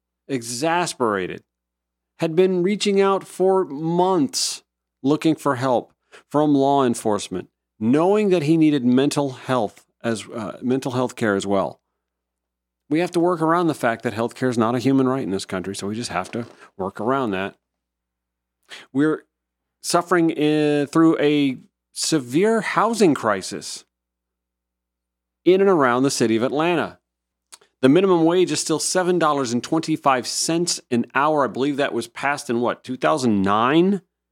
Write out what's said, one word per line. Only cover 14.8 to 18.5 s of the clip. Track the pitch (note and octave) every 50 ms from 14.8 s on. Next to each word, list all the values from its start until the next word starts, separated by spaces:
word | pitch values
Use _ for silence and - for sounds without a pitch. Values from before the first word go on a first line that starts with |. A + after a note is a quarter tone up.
| A2 C3+ C#3 C3+ C3 B2+
right | C3 C3+ B2
in | F2
this | G2 G2 -
country, | - G2 F#2 F2+ F#2+ G2
so | - F#2+
we | G2+ G#2+
just | A2+ A#2+ -
have | E2+ F2 F#2 - -
to | A#2 A#2+ - - _ - - _
work | - F#2 F#2+ - -
around | G#2 A#2+ C3+ C#3 C3 A2
that. | F#2+ F#2 F#2+ G2 - _ _ _ _ _ _ _ _ _ _ _ _ _ _ _ _ _ _ _